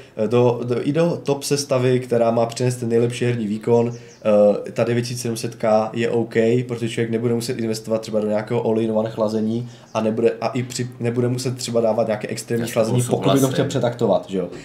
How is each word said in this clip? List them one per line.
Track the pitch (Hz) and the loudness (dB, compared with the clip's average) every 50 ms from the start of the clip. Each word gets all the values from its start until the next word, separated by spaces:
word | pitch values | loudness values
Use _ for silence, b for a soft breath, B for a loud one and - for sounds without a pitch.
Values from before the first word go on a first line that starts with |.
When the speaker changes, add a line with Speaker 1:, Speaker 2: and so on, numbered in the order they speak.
| B B - - 110 | B B -4 -4 0
Speaker 1:
do, | 101 123 123 123 123 113 - - | 2 4 4 4 4 2 0 -2
do, | 120 120 117 - 143 | -4 -4 -2 -2 0
i | |
do | 143 160 170 175 139 - | 0 2 2 0 0 -2
top | - - 139 139 | -2 -2 -2 -2
sestavy, | - - 143 139 139 - 131 127 123 131 127 123 | -2 -2 -2 -2 0 0 0 2 2 2 2 0
která | 127 - 120 117 117 113 | 0 0 0 2 2 2
má | 117 120 117 | 2 2 0
přinést | 117 - - 123 127 123 | 0 0 0 0 0 0
ten | 123 120 117 | -2 -2 0
nejlepší | 117 117 117 117 120 - 120 | 2 2 2 2 0 -2 -2
herní | 120 120 117 110 | -2 0 0 -2
výkon, | 101 107 107 - 123 117 117 117 120 120 B B B B B - 110 104 104 104 104 101 - - | -4 -4 -2 0 2 4 4 4 2 -4 B B B B B 0 4 6 6 6 6 4 2 -2
eh, | - | -4
ta | - - 113 | -2 -2 0
devět | 117 117 117 | 0 0 0
tisíc | 117 - 123 - | -2 -4 -6 -6
sedm | - 120 113 | -4 -4 -4
set | 110 - - - | -4 -6 -8 -6
K | - - 110 107 107 110 - | -2 2 4 4 4 2 0
je | - 117 117 - | -2 -2 -2 0
OK, | - 117 113 117 - 113 110 113 120 127 127 - | 0 0 -2 0 2 2 4 4 2 2 0 -2
protože | 120 113 120 113 | -6 -6 -6 -4
člověk | - - 117 117 | -2 -2 -2 -2
nebude | 113 113 120 123 117 | -2 0 0 0 0
muset | 117 117 - 127 - | -2 -2 -4 -4 -4
investovat | 113 113 110 - - 110 113 110 | -2 -4 -4 -4 -4 -2 -2 -2
třeba | - 110 107 107 | -2 -2 -2 -2
do | 107 107 | 0 0
nějakého | 107 107 107 - 120 120 - | 0 -2 -2 -2 -2 0 0
all-in-one | 113 110 110 117 110 110 107 110 113 | 2 2 2 2 2 0 0 0 -2
chlazení | - - 110 107 110 110 107 110 113 120 120 120 B B B B - | -2 -2 -2 0 0 0 0 0 -2 -2 -4 -8 B B B B -4
a | 113 | -2
nebude, | 110 110 110 117 113 113 - - | 0 0 2 2 2 2 2 0
a | 117 - | -4 -4
i | - 127 | -2 -4
při-, | 123 123 - - 123 123 - - | -4 -4 -4 -6 -8 -8 -6 -4
nebude | 117 120 120 123 120 120 | -4 -2 0 0 0 0
muset | 120 123 - 131 123 | -2 -2 -4 -6 -6
třeba | - - - 113 117 | -6 -6 -2 0 2
dávat | 113 110 107 117 113 | 2 2 2 2 0
nějaké | 107 107 104 - - | 0 -2 -4 -4 -6
extrémní | 110 - - - 120 117 | -8 -8 -6 -4 -4 -2
Speaker 2:
Já | 117 113 | -2 -2
s | |
Speaker 1:
chlazení, | - 120 110 110 127 123 | 0 0 0 2 2 0
Speaker 2:
tebou | 123 - | 0 0
Speaker 1:
pokud | 127 - | 0 0
by | - - | 2 2
to | 131 | 4
Speaker 2:
souhlasím. | 135 135 131 - | 4 4 2 2
Speaker 1:
chtěl | - 131 123 | 0 -2 -2
přetaktovat, | - 131 123 120 120 - - 98 92 - - - | 0 0 0 -2 0 0 2 2 2 0 0 -2
že | 95 92 | -4 -4
jo. | 87 85 B B | -4 -4 B B